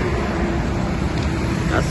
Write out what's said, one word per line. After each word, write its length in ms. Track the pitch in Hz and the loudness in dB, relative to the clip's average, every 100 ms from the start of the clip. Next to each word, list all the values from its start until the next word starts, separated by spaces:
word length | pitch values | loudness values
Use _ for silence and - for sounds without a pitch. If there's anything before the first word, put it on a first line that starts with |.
| - - - - 175 - - - - - - - - - - - - - | 0 0 0 0 0 0 0 0 0 0 0 0 0 0 0 0 2 2
A 40 | - | 2